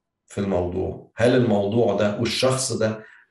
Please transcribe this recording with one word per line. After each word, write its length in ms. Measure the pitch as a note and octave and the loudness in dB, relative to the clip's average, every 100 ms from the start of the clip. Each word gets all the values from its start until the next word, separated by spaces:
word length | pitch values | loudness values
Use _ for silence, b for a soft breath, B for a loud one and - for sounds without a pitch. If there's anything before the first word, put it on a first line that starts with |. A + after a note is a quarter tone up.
| _ _ _ | _ _ _
في 120 | G#2 | -6
الموضوع، 760 | G2 F2+ F2 F#2 F2+ - - - | -2 -2 -2 -4 -6 -8 -14 0
هل 200 | A#2+ B2+ | 2 4
الموضوع 600 | A2 G2+ G2+ A#2+ G#2+ G2 | 4 2 2 2 2 2
ده 220 | G#2 A2+ | 0 0
والشخص 540 | A2 - C3 B2+ - | -4 0 0 0 -2
ده 320 | A2 A2 A2 B B B | -2 -2 -4 B B B